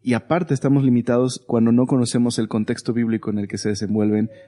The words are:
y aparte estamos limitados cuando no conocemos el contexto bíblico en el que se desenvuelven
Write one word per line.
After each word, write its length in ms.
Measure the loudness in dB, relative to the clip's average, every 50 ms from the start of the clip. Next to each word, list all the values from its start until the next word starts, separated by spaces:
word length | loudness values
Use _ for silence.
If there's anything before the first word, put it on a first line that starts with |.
| -4
y 100 | -2 -2
aparte 400 | -2 0 0 0 0 0 0 -2
estamos 300 | -2 2 2 2 4 4
limitados 600 | 4 2 2 2 2 2 2 2 0 -2 -6 _ -2
cuando 240 | 0 2 2 4
no 160 | 4 4 4 2
conocemos 500 | 2 0 0 0 0 0 0 0 0 -2
el 100 | -4 -2
contexto 460 | -2 -4 -2 -2 -4 -6 -4 -4 -2
bíblico 380 | -2 0 -2 -2 -4 -4 -4
en 80 | -4 -4
el 80 | -4 -6
que 100 | -8 -6
se 120 | -4 -4
desenvuelven 600 | -4 -4 -4 -2 0 0 0 2 2 0 0 -2 -6 -14 -20